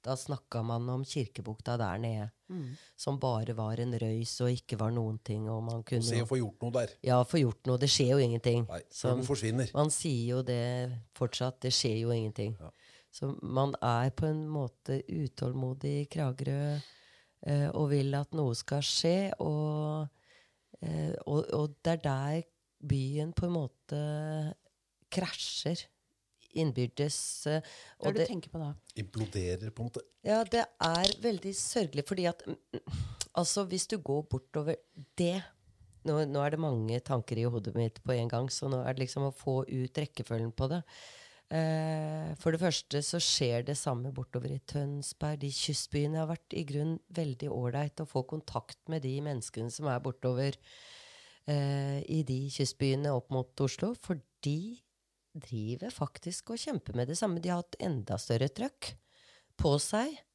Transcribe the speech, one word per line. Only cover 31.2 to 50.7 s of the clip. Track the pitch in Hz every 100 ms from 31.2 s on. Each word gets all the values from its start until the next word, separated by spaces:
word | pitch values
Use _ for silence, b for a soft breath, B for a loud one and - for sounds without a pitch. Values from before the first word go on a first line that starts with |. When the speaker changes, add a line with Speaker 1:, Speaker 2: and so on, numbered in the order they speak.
Speaker 1:
veldig | 233 202 196
sørgelig, | 190 - 247 165 143 -
fordi | 190 175
at, | - -
mm, | 160 _
mm, | - - B B B -
altså, | - 170 202 190
hvis | 185 -
du | 214
går | 143 143 151
bortover | 131 - 151 151 - _ - 139 -
det, | 170 185 - _ _ _ - -
nå, | 160 151 147
nå | 143
er | 143
det | 156
mange | 160 120 110 120
tanker | - 127 - 113
i |
hodet | 120 120 110 113
mitt | 113 -
på | - 123
en | 117
gang, | 117 131
så | - 139
nå | 127
er | 123
det | 131
liksom | 127 - 139
å |
få | - - 131 135
ut | 131 127 -
rekkefølgen | 147 - 123 113 113
på | 110 131
det. | 175 B B B B B B _
Eh, | 160 160 160 160 156 156 156 160
for | 151 165
det | 160
første | 175 - - 143
så | 143 170
skjer | - - 127 120
det | 127 143
samme | 147 120 127
bortover | 131 127 123 131
i | 139
Tønsberg. | - 147 143 143 139 - 151 151
De | 139
kystbyene | 135 - 143 - 147 147 160
har | 156
vært | 165 _
i | -
grunn | 147 143 156 165 _
veldig | 170 151 123 147
ålreit | 117 123 135 147 -
å | 151
få | 135 127
kontakt | 156 - 120 - - -
med | 160
de | 131 135
menneskene | 147 131 - - 117
som | - 147
er | 123
bortover, | 139 - 127 123 139 - B